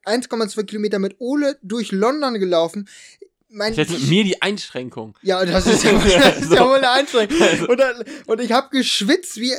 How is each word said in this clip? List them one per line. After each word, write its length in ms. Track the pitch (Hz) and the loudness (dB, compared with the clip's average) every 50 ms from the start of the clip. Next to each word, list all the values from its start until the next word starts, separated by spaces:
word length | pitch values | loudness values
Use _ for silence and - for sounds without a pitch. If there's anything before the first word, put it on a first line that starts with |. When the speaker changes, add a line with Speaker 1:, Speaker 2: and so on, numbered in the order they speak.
| _ | _
Speaker 1:
eins 240 | 190 214 247 247 - | -4 -4 -4 -4 -6
Komma 200 | 247 226 220 196 | -6 -4 -4 -4
zwei 160 | - 220 196 | -4 -8 -8
Kilometer 340 | 202 208 214 208 214 214 196 | -6 -6 -4 -4 -2 -2 -2
mit 160 | 190 190 196 _ | -2 -4 -6 _
Ole 360 | 247 240 277 294 294 277 294 - - | -6 -4 -2 0 0 -2 -4 -6 -10
durch 300 | 180 214 240 220 - 196 | -8 -6 -6 -4 -4 -2
London 420 | 190 208 240 277 311 294 254 233 | 0 0 0 0 -2 -4 -4 -2
gelaufen. 540 | 208 190 180 175 165 165 170 - 208 196 - - - - - - _ - - _ _ _ _ | -2 -2 0 2 0 0 0 -4 -8 -12 -12 -16 -20 -20 -20 -20 _ -20 -20 _ _ _ _
Mein 280 | 220 208 208 214 - | -10 -6 -6 -4 -2
Speaker 2:
Das 100 | - 156 160 | -2 -2 -2
ist 100 | 170 147 | -2 -2
mit 80 | 135 139 | 0 2
mir 160 | 165 202 220 | 2 2 2
die 180 | 190 180 - - | 0 -2 -2 -2
Einschränkung. 720 | 190 208 190 - - - 131 127 120 - 123 110 110 - _ - | -4 -4 -6 -10 -10 -10 -10 -10 -10 -12 -14 -14 -16 -18 _ -4
Speaker 1:
Ja, 220 | 185 180 185 185 | -2 0 0 0
das 220 | 175 185 190 180 - | 0 0 2 4 4
ist 160 | - - - | 2 4 4
ja, 80 | 226 202 | 4 4
Speaker 2:
<laughs> 120 | 220 165 | 4 4
Speaker 1:
das 340 | 202 185 175 - - - - - | 4 6 6 6 4 4 2 2
ist 80 | 156 175 | 2 4
ja 60 | 190 | 4
Speaker 2:
So. 60 | - 254 | 4 4
Speaker 1:
wohl 80 | 269 269 | 2 4
eine 120 | 269 247 | 4 2
Einschränkung. 500 | 247 269 285 285 - 240 214 202 285 339 | 2 2 0 0 0 0 0 2 2 2
Speaker 2:
Also 280 | 330 175 165 - - - | 4 4 2 0 0 0
Speaker 1:
Und 100 | 240 254 | 2 2
dann, 240 | 269 254 240 240 220 269 311 - - | 2 0 0 -6 -10 -14 -14 -16 -6
und 140 | - 226 220 | -4 -4 -4
ich 100 | 247 220 | -2 0
hab 220 | 226 262 269 - - | 0 0 0 0 -2
geschwitzt 640 | 262 - - - - 202 202 311 381 - - - 214 | -2 -2 0 -2 -2 0 0 0 0 -2 -8 -10 -8
wie, 140 | 233 254 247 | -8 -6 -8